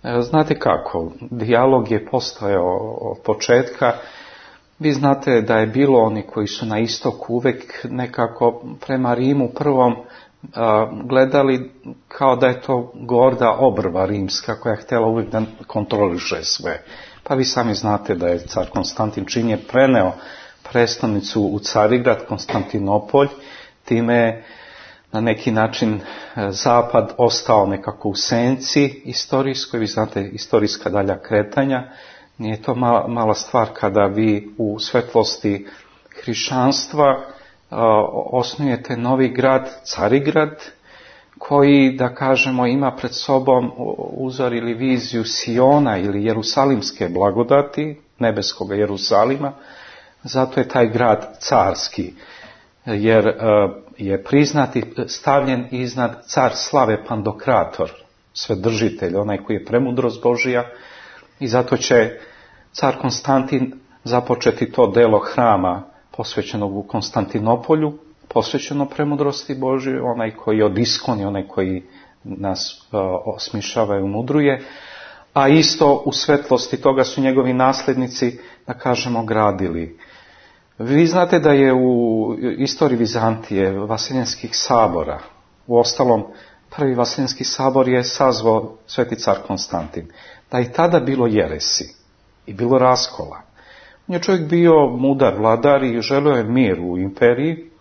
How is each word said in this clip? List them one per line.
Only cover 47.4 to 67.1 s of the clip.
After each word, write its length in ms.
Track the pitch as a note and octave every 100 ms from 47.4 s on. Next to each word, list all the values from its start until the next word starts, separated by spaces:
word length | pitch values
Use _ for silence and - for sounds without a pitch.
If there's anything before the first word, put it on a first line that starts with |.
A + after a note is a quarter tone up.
| A#2+ C#3 D3 - D3+ D3 _ _
nebeskoga 560 | A#2 G#2+ F#2+ - G2
Jerusalima, 800 | G2+ G#2 G2 - G#2 A2+ C#3 C#3+ C#3 - - - - - _
zato 380 | - C3 C3 -
je 80 | B2+
taj 180 | C3 A#2
grad 480 | A2+ A#2+ G#2+ - -
carski. 720 | - B2 F#2+ F2 - - F2+ F2+ - - - - _ _
Jer, 420 | - G#2 A2 A2 G#2
e, 60 | - A2+ G#2 G2+ - - -
je 260 | G2+ F#2+
priznati, 580 | - C#3+ C#3+ D3+ B2+ B2 G#2+ - A#2+
stavljen 600 | - - C#3 C3 B2+ B2
iznad 520 | B2+ B2 B2+ A#2+ - -
car 240 | - B2+
slave 500 | - - C#3+ A2+ G#2+
Pandokrator, 880 | - A2 G#2 G#2 - A2+ E2 - D#2+ - - _ _
Svedržitelj, 840 | - - G2+ G#2+ A2 A2 - F#2 F#2+
onaj 220 | G#2 G2
koji 180 | - G#2
je 80 |
premudrost 580 | - A#2 C3 B2 B2 A2+
Božija, 420 | A#2+ A#2+ C3 B2 A#2+ - - - - - _ _
i 80 | C3
zato 280 | A#2+ B2 B2+
će 340 | - B2 A2 - - - - _ _
car 240 | - C#3 -
Konstantin 720 | C3 - - C3+ B2+ C3+ B2+ - _ _
započeti 680 | A#2 A#2+ A#2+ A#2+ - - A2+
to 140 | - A#2
delo 320 | G2 A#2 G#2
hrama 640 | - - A#2 G2+ F#2 F2 - _ _ -
posvećenog 600 | A2+ - A#2+ A2 G2+ G2
u 60 |
Konstantinopolju, 1160 | G2+ A2+ G#2